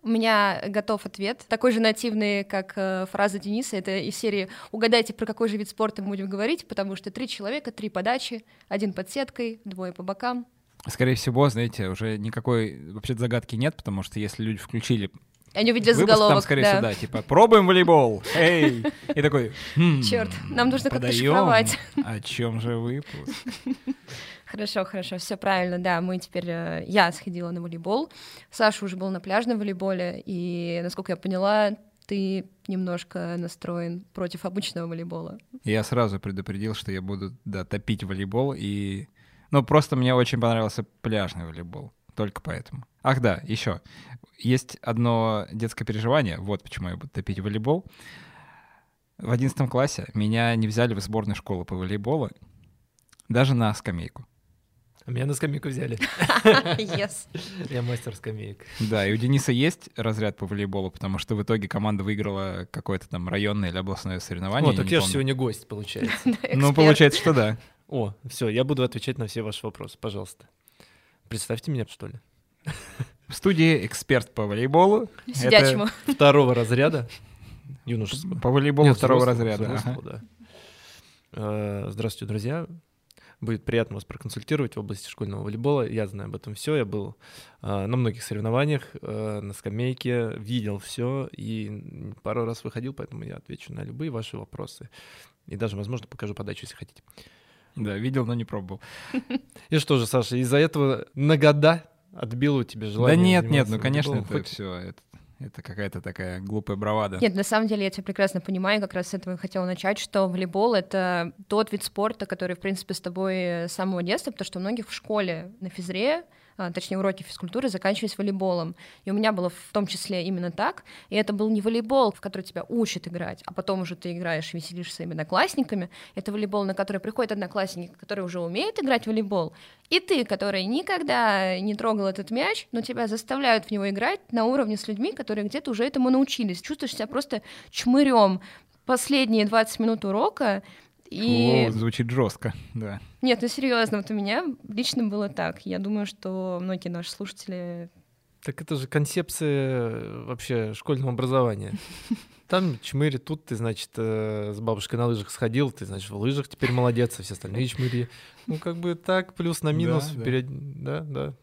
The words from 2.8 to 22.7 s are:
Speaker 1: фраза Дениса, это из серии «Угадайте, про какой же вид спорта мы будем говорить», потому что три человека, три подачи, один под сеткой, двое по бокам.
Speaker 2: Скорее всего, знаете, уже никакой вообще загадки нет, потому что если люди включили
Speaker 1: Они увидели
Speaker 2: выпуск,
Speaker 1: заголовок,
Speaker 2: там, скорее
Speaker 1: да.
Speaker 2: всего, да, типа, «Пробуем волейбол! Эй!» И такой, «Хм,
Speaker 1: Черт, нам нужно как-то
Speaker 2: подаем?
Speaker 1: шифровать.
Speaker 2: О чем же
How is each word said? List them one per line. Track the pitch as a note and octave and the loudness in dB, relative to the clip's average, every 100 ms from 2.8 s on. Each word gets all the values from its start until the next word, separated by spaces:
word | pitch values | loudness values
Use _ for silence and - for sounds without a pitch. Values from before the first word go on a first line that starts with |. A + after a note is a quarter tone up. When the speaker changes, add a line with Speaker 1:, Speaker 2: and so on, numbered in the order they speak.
| F#3+ F#3+ F#3 | -2 -2 -4
Speaker 1:
фраза | - G3+ G3 | 0 0 0
Дениса, | G3 G#3+ C4 G3 | -4 -4 -2 -4
это | F#3 F#3+ | -2 -4
из | D#3+ - | -4 -2
серии | A3+ G3+ F#3+ - - | -2 -2 -4 -8 -12
«Угадайте, | A3 A3+ A#3 A3 | 0 4 4 4
про | A3 A3 | -4 -6
какой | G#3+ A3+ | -2 0
же | G#3 | 0
вид | G3+ | -6
спорта | - A3 G#3+ | -2 -2 -2
мы | G3 | -6
будем | G3+ F#3+ | -4 -6
говорить», | G3 G#3+ E4+ - | -4 -2 -2 -4
потому | G#3 G3 | -6 -6
что | F#3+ - | -6 -10
три | G3 B3+ | -8 -8
человека, | - G3+ C#4 C#4+ | -6 -6 -6 -6
три | A3 G#3+ | -8 -6
подачи, | G3+ G3 B3+ - A3+ - _ _ | -2 0 -2 -4 -10 -14 _ _
один | G3+ G#3 | -2 -2
под | F#3 F#3 | -4 -6
сеткой, | C#4 C4+ - A#3+ A3+ | -4 -6 -4 -6 -6
двое | G#3+ F#3 F#3 | -12 -8 -8
по | F3+ | -8
бокам. | F#3 G3 B3 B3 A#3 _ _ _ - | -8 -4 -4 -4 -8 _ _ _ -12
Speaker 2:
Скорее | - B2+ B2+ | 0 2 2
всего, | - B2 C#3+ | 0 4 4
знаете, | A2+ A#2 - F#2+ | 4 -2 -2 -4
уже | F#2 A2 G#2+ | -2 -4 -4
никакой | G#2 A2 A#2+ A#2 A2 C2+ D2 | -4 -4 0 2 0 -4 -14
вообще | G2+ - A#2+ | -10 -6 -2
загадки | B2 A#2+ - A2+ | 0 0 -2 -2
нет, | C#3 | -2
потому | - - G2 | -2 -4 -4
что | F#2+ - | -4 -4
если | G#2 - | -6 -4
люди | A2 G#2+ | -4 -4
включили | - A2+ - A#2+ F#2+ - _ _ _ | -4 -6 0 0 0 -8 _ _ _
Speaker 1:
Они | - A3+ | 0 2
увидели | A#3+ A3+ | 4 6
Speaker 2:
выпуск, | A#3 G3+ | 6 8
Speaker 1:
заголовок, | G#3+ G#3 C#3 | 8 10 6
Speaker 2:
там, | |
скорее | - C#3 | 6 4
Speaker 1:
да. | G#2 | 6
Speaker 2:
всего, | G2 | 6
да, | A2+ | 2
типа, | G2+ - A2+ | -2 -4 -6
«Пробуем | - D3+ A3+ A3 F3+ | 2 8 10 10 10
волейбол! | F#3 F3 D#3+ B2 G#2 - - | 8 10 8 8 2 -2 4
Эй!» | E3 F3 D3+ A#2+ A2+ - - | 6 8 6 4 -2 -4 -4
И | C#4+ | 2
такой, | D3 C#3+ A#2 C3 - | 4 4 0 -4 -4
«Хм, | - E3+ D3 | 4 6 6
Speaker 1:
Черт, | A2+ A#3+ F2+ - - | 2 0 0 -6 -4
нам | C4 A#3+ | 2 2
нужно | C4 C#4 | 4 0
как-то | B3+ B2 | 0 0
Speaker 2:
подаем? | A#2+ C3+ | 2 4
Speaker 1:
шифровать. | E3 F#3+ A3 A2 - - - | 6 6 6 4 -2 -4 -4
Speaker 2:
О | C4+ A2 | -2 -4
чем | - - A#2 A2+ | -6 -2 -2 0
же | A#2 | 0